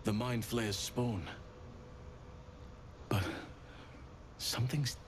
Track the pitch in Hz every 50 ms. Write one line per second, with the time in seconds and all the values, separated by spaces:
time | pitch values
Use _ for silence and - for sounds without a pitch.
0 | - 113 104 107 120 127 123 117 107 - 117 120 113 104 98 - - - - 123
1 | 123 123 110 92 78 - - - - - - - - - - - - - - -
2 | - - - - - - - - - - - - - - - - - - - -
3 | - - - 98 - - - - - - - - - - - - - - - -
4 | - - - - - - - - - - - - 120 127 - 147 143 123 - -
5 | -